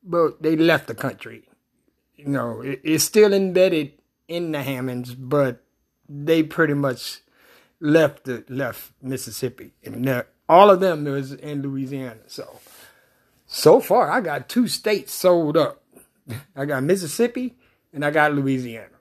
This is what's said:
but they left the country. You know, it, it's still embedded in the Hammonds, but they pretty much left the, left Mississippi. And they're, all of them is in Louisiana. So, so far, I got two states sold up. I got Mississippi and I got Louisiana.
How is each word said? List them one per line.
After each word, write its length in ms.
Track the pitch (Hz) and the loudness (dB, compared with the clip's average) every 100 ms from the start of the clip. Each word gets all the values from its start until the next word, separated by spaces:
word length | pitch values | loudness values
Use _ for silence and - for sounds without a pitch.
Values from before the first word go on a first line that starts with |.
but 380 | 190 170 160 - | -4 0 0 0
they 140 | 156 160 | -2 2
left 320 | 165 156 - | 2 2 -2
the 80 | 113 | -8
country. 520 | 135 101 - 113 _ _ _ _ _ _ _ _ | -8 -10 -18 -20 _ _ _ _ _ _ _ _
You 140 | 143 | -6
know, 320 | 139 120 110 | -6 -4 -8
it, 200 | 127 135 | -10 -8
it's 200 | - 156 | -2 -2
still 280 | - 214 208 | 2 4 6
embedded 640 | 196 190 180 185 170 147 _ _ _ _ | 4 2 4 4 2 -4 _ _ _ _
in 240 | 170 170 | -8 -6
the 120 | 151 | -6
Hammonds, 500 | 127 131 127 123 123 | -6 -6 -6 -6 -10
but 480 | 123 127 147 135 123 _ _ _ _ _ | -14 -4 0 0 -2 _ _ _ _ _
they 320 | 143 147 165 | -12 0 2
pretty 320 | 156 - 160 | 2 0 0
much 480 | 143 139 123 - - _ _ _ _ _ _ | 2 -2 -4 -10 -14 _ _ _ _ _ _
left 440 | 151 160 151 - | 2 4 4 0
the, 200 | - 117 - | -10 -10 -8
left 440 | 131 131 110 - _ | -8 -8 -8 -18 _
Mississippi. 760 | 131 131 - 110 127 - - _ | -10 -10 -10 -8 -8 -8 -20 _
And 220 | - 117 131 | -14 -6 -2
they're, 220 | 127 - _ _ | -2 -6 _ _
all 240 | 165 202 | 8 8
of 80 | 190 | 8
them 260 | 190 160 147 | 4 -2 -4
is 260 | 139 135 | -6 -8
in 300 | 143 151 147 | -12 -10 -8
Louisiana. 600 | 139 135 131 139 127 110 _ | -8 -8 -8 -10 -12 -14 _
So, 340 | - 117 - - - - _ _ _ _ _ _ | -18 -18 -18 -20 -20 -20 _ _ _ _ _ _
so 340 | - 151 220 | 2 6 6
far, 320 | - 214 165 | 6 2 2
I 100 | 196 | 0
got 280 | 180 143 127 | -2 -6 -4
two 180 | - 233 | -2 -2
states 460 | - - 208 - | -2 -2 -4 -4
sold 420 | - 185 175 156 160 | 0 2 4 2 2
up. 280 | 151 - _ _ _ _ - 113 - - | 0 -4 _ _ _ _ -14 -14 -14 -10
I 100 | 143 | -6
got 180 | 139 | -4
Mississippi 720 | 139 190 170 - 240 240 254 _ _ _ _ | 0 -2 -2 -2 -2 -2 -8 _ _ _ _
and 100 | 147 | -6
I 80 | 147 | -2
got 220 | 151 151 | 2 2
Louisiana. 540 | 143 135 131 123 113 101 _ | 2 -2 -2 -4 -12 -16 _